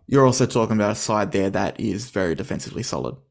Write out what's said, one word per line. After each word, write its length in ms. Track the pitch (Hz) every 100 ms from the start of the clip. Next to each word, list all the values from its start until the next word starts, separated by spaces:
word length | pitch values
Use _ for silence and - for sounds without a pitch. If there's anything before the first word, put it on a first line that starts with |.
| -
you're 200 | 139 131
also 200 | 123 123
talking 300 | 127 113 110
about 140 | 104
a 40 | 107
side 360 | - 107 98
there 160 | 98 98
that 280 | 98 98 -
is 300 | 110 95 117
very 240 | - 92
defensively 480 | 80 95 107 - -
solid. 340 | 117 73 64 - _